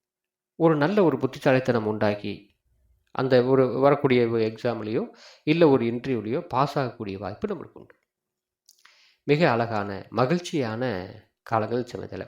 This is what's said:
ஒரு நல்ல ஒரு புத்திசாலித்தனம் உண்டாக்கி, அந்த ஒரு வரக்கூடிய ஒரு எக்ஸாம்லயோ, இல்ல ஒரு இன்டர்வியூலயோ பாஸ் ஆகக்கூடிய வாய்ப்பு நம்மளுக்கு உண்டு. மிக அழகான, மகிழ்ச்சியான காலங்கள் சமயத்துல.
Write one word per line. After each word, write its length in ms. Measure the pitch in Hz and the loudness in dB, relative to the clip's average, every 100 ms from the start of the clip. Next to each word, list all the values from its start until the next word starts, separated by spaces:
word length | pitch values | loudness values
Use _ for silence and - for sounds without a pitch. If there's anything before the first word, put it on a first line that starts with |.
| _ _ _ _ _ - | _ _ _ _ _ 0
ஒரு 180 | 160 151 | 2 4
நல்ல 280 | 147 208 | 2 4
ஒரு 140 | 170 131 | 2 2
புத்திசாலித்தனம் 680 | 131 - 143 127 127 120 107 | -4 0 2 2 2 0 0
உண்டாக்கி, 480 | 107 107 104 101 98 - _ _ _ _ _ _ | 0 0 -2 -6 -10 -14 _ _ _ _ _ _
அந்த 200 | - 131 127 | -4 2 4
ஒரு 200 | 127 135 127 110 | 4 4 2 2
வரக்கூடிய 420 | 139 143 143 123 117 | 2 4 2 2 2
ஒரு 160 | 117 | 0
எக்ஸாம்லயோ, 600 | 110 113 123 113 107 120 233 - - - - | -2 -2 -6 -4 -4 -4 -6 -12 -20 -10 -2
இல்ல 160 | 165 165 | 4 4
ஒரு 160 | 131 | 4
இன்டர்வியூலயோ 580 | 117 117 135 123 104 139 - | 2 -4 -4 -4 -4 -6 -4
பாஸ் 280 | 123 147 156 | -2 0 -2
ஆகக்கூடிய 400 | 127 - 104 95 | -6 -6 -10 -8
வாய்ப்பு 300 | 98 107 214 | -10 -8 -8
நம்மளுக்கு 320 | 185 - - | -8 -12 -20
உண்டு. 140 | - _ _ _ _ _ _ _ _ _ _ _ _ _ - | -20 _ _ _ _ _ _ _ _ _ _ _ _ _ 0
மிக 160 | 147 170 | 2 4
அழகான, 400 | 117 117 107 101 95 - | 2 -2 -4 -6 -10 -6
மகிழ்ச்சியான 760 | 107 131 175 - 165 117 110 127 92 95 110 _ _ | 0 0 0 -4 -6 -4 -4 -4 -6 -8 -16 _ _
காலங்கள் 480 | - 113 107 120 120 | -4 -2 -2 -4 -6
சமயத்துல. 340 | 95 98 95 | -10 -12 -12